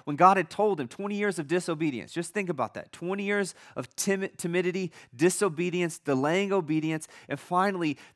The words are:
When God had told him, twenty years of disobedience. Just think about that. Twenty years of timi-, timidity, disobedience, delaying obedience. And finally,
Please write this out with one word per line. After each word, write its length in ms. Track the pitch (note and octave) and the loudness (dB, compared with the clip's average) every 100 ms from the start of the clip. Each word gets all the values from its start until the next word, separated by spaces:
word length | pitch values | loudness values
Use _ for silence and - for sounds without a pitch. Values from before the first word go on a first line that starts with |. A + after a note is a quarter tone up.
When 100 | - | -6
God 220 | C#3+ F3+ F#3+ | 6 8 8
had 140 | E3+ | 2
told 280 | - G#3 E3+ | 0 0 0
him, 100 | A#2+ | -4
twenty 260 | - G3+ | -6 -6
years 240 | G#3 G#3 F3 | -2 -2 -2
of 100 | C#3 | 0
disobedience. 640 | F3 F3 D#3 D#3+ B2 - | -2 0 -2 -2 -2 -6
Just 220 | E3+ E3+ | -8 -6
think 160 | G#3 F#3 | -4 -4
about 240 | C#3 A2 | -2 -4
that. 180 | - - | -4 -14
Twenty 320 | - F3 G3 | -10 -6 -4
years 300 | G3+ G3+ G3 - - - | -2 0 -2 -6 -14 -12
of 120 | B2+ - | -10 -4
timi-, 400 | - G3 F#3+ - | 0 0 -2 -6
timidity, 560 | F3 F3 F3+ F#3 F3+ - - A#2 | -2 0 0 -2 -4 -8 -18 2
disobedience, 840 | F3 - G3+ D#3 F3+ F3 E3+ - | 2 4 0 0 -2 0 -2 -4
delaying 540 | - C3 C#3+ F3+ G3 | 0 2 4 2 2
obedience. 560 | G3 D3 D#3 D#3 D#3 - - - | 0 0 0 0 -4 -6 -18 -10
And 140 | C#3+ | -10
finally, 560 | - F3+ G3 F#3 E3 C3+ - | -2 0 2 0 -2 -4 -10